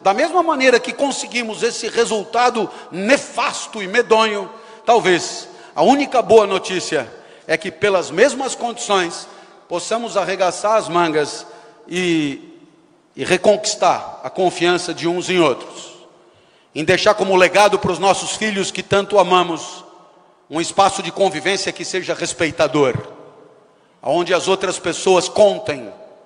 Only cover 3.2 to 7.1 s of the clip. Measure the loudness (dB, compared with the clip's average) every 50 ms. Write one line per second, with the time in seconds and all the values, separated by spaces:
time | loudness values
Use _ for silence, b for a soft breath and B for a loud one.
3.2 | 0 -6 -6 -4 -4 -4 -4 -6 -12 -12 -10 -10 -10 -2 0 0 2 4 4 4
4.2 | 4 2 0 -4 -6 -8 -12 B B B B B B 4 4 4 6 4 2 2
5.2 | 0 -4 -10 -12 -14 -16 B B B B B 2 4 4 4 4 2 0 0 0
6.2 | 2 6 6 6 6 4 0 -2 -2 -2 -6 -6 -4 -2 -4 -4 -4 -4